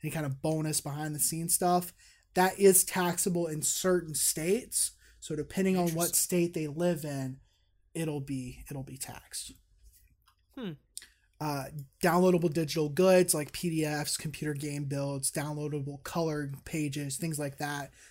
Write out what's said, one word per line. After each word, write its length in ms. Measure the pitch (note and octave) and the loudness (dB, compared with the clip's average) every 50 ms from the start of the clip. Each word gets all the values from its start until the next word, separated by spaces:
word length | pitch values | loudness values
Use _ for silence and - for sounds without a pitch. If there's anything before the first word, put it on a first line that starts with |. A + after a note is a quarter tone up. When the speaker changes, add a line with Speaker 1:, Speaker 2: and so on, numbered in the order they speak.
Speaker 1:
any 80 | - D#3 | -10 -6
kind 140 | - D#3+ D3+ | -6 -4 -4
of 160 | C#3 C3+ C3+ | -4 -4 -2
bonus 400 | - D#3 D#3+ D#3 D#3 D#3 D3+ - | -2 0 0 0 0 0 -2 -2
behind 340 | - D3 C#3+ D3+ D#3 D3+ D3+ | -4 -4 -6 -6 -6 -4 -2
the 60 | D3 | -2
scenes 320 | - - E3 E3 E3 E3 | -2 -2 -2 -2 -2 0
stuff, 400 | - - F#3 F3 F3+ F3+ F3 - - _ - - - _ _ _ | 0 2 4 4 4 2 2 -2 -10 _ -20 -20 -20 _ _ _
that 260 | - F3+ F#3 F#3+ - - | 2 2 2 2 4 6
is 260 | G3 F#3+ F#3 - - | 8 8 8 8 6
taxable 640 | - - F#3+ F3 F3 E3+ - - G3+ F3 F3 E3+ D#3 | 2 0 0 0 0 0 0 0 0 0 0 -2 -2
in 120 | D#3 D3+ | -4 -2
certain 540 | D3 - - - - F#3 F3+ F3 E3 D#3 D3 | -2 -2 -2 0 2 2 2 2 0 -2 -2
states. 760 | - - - - D#3+ D#3+ F3+ G3+ B3+ - - - - - - - _ - - - _ | 0 0 0 0 0 0 0 0 0 0 -2 -2 -2 -2 -2 -4 _ -20 -20 -20 _
So 160 | - - D#3 | -10 -8 -6
depending 400 | D3 C#3+ - - F#3+ F#3+ F#3+ F#3 | -6 -6 -4 -2 0 2 2 4
on 120 | F3+ F3 E3+ | 2 2 2
what 180 | D#3+ E3 F3 | 0 0 0
Speaker 2:
Interesting. 80 | E3 - | 0 2
Speaker 1:
state 400 | - - - F#3 F3 E3+ E3+ - | 0 0 2 2 2 2 2 0
they 140 | E3 D#3 D3 | -2 -4 -4
live 360 | C#3+ E3 F3 F3 E3+ C#3+ D#3 | -2 0 0 0 0 0 -4
in, 320 | D3 C#3 C3+ C3 C3 C3+ - _ _ _ _ _ _ _ _ _ _ | -6 -4 -4 -4 -6 -8 -10 _ _ _ _ _ _ _ _ _ _
it'll 300 | - D#3+ E3 D#3 D3 C#3+ | -6 -4 -4 -2 -2 -4
be, 420 | C3+ C#3 C3+ C3 B2+ B2 - - - - | -4 -6 -6 -6 -6 -8 -12 -14 -12 -10
it'll 120 | C#3+ C3+ | -10 -10
be 140 | C3+ C3+ C3 | -10 -10 -12
taxed. 560 | B2+ - - - - - - - - - - - _ _ _ _ _ - - - _ _ _ _ _ _ _ _ _ _ _ - | -12 -12 -12 -12 -14 -14 -12 -12 -12 -12 -12 -16 _ _ _ _ _ -20 -20 -20 _ _ _ _ _ _ _ _ _ _ _ -14
Speaker 2:
Hmm. 140 | C4+ A#3 F3+ D3 - _ _ - - - - _ _ _ _ _ - | -10 -10 -10 -10 -12 _ _ -18 -18 -18 -20 _ _ _ _ _ -6
Speaker 1:
Uh, 260 | D3+ D3+ C#3+ C#3 C3 C3+ D#3 D3 - - _ - | -6 -4 -4 -6 -8 -10 -12 -14 -14 -16 _ 0
downloadable 480 | F#3+ F3 E3 F3+ F#3 F#3 F3+ E3 E3+ E3 | 2 4 6 6 6 6 6 6 4 2
digital 380 | C#3+ E3 D#3+ C#3+ - E3 D3+ D3+ | 0 0 -2 0 0 0 0 0
goods 460 | C#3 F3+ F#3 F#3+ F#3 F#3 F3+ - - | 2 4 6 8 8 8 8 6 4
like 180 | D3+ D3 - | 0 -2 -6
P 160 | - - - F3 | -6 -4 -4 -2
D 160 | D#3+ D#3+ D#3 | 0 0 0
Fs, 320 | D3+ D3+ D3 C#3+ - - | 0 0 -2 -2 -4 -4
computer 380 | - - D#3 C#3 - D#3 D3+ D3 | -6 -6 -8 -8 -6 -4 -4 -4
game 320 | C#3 D3+ D3 C#3+ C#3+ D3 | -4 -6 -6 -4 -4 -4
builds, 440 | C#3 C#3+ C#3 C#3 C#3 C#3 C#3 - - | -4 -4 -4 -4 -4 -4 -4 -4 -2
downloadable 720 | - D#3+ C#3+ D3+ D3 D3 D3+ D3 D3+ D3 C3+ C#3+ C#3 C#3 | -2 -2 -4 -4 -4 -6 -6 -4 -4 -4 -6 -6 -10 -12
colored 640 | - - - E3+ E3 D#3+ D3+ D3 C#3+ C#3 C#3 - - | -10 -6 -2 -2 0 0 -2 -2 -4 -6 -8 -10 -10
pages, 540 | - E3+ D#3 D3+ C#3+ C#3 D3 C#3+ C#3 C3+ - | -6 -4 -2 -2 -2 -4 -4 -6 -6 -6 -4
things 200 | E3+ D#3+ D3+ C#3+ | -4 -4 -2 -2
like 200 | D3 C#3 C#3 - | -4 -6 -6 -6
that. 320 | D3 D3 D3 C#3+ C#3 - - - - - | -6 -6 -4 -6 -8 -10 -14 -20 -20 -20